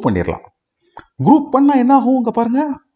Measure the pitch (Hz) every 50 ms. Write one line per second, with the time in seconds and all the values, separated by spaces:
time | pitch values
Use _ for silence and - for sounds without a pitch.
0 | - 123 98 90 85 87 - - - - _ _ _ _ _ _ _ _ - -
1 | - _ _ - 131 180 294 302 285 - - 269 277 285 285 269 240 254 277 262
2 | 226 247 262 254 226 226 214 233 233 226 240 269 311 294 262 - _ _ _